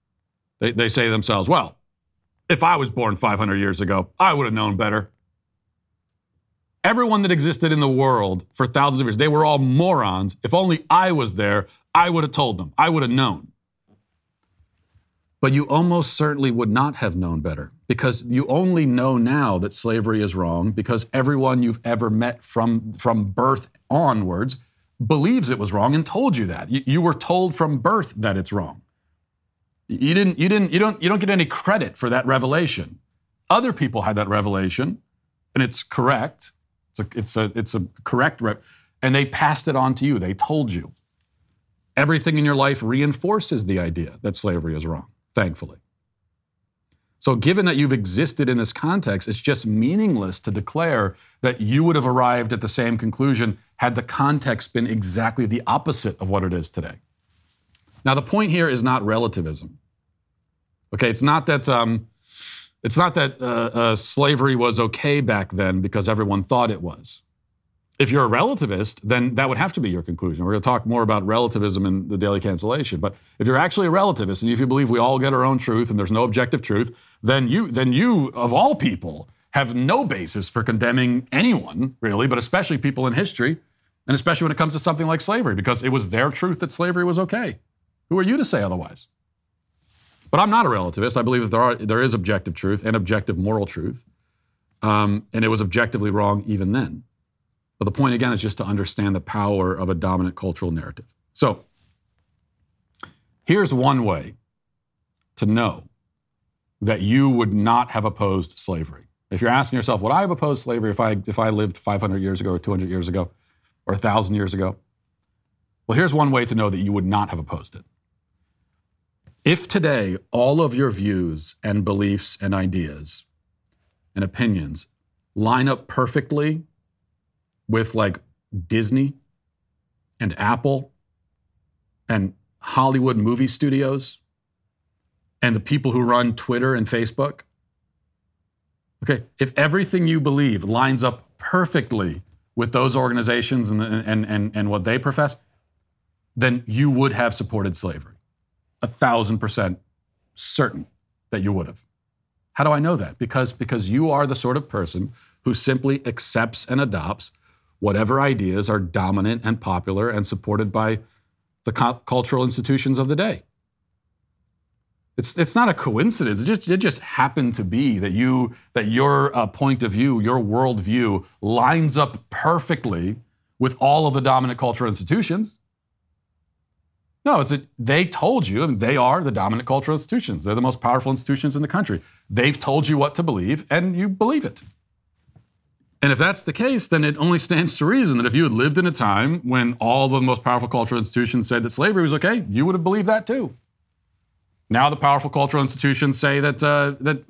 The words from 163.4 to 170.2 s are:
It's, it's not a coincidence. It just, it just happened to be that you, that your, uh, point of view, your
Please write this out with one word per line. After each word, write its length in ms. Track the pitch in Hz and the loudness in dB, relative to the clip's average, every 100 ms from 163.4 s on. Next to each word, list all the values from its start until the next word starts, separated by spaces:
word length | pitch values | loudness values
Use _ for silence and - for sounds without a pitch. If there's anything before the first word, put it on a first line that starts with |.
| - _ _ _ _ _ _ _ _ _ _ _ _ _ _ _ _ - | -12 _ _ _ _ _ _ _ _ _ _ _ _ _ _ _ _ -6
It's, 200 | - - | -4 0
it's 180 | 160 233 | 0 2
not 140 | 233 | 2
a 40 | |
coincidence. 680 | - 135 110 214 - 120 101 | 2 0 0 0 0 0 0
It 40 | 143 | 0
just, 240 | 214 165 | -2 0
it 80 | 190 | 0
just 220 | 196 - | 0 -2
happened 560 | - - 135 156 123 113 | -6 -2 0 0 -2 -2
to 80 | |
be 360 | 92 117 139 101 | -2 0 2 0
that 120 | 101 | 0
you, 420 | 101 127 131 120 - _ | 0 2 2 -2 -6 _
that 140 | 120 107 | -4 0
your, 460 | 120 139 139 139 127 | 2 4 4 2 0
uh, 120 | 107 | -2
point 340 | - 135 123 | 0 0 2
of 120 | 120 | 0
view, 260 | 104 139 | 0 2
your 200 | 117 | 2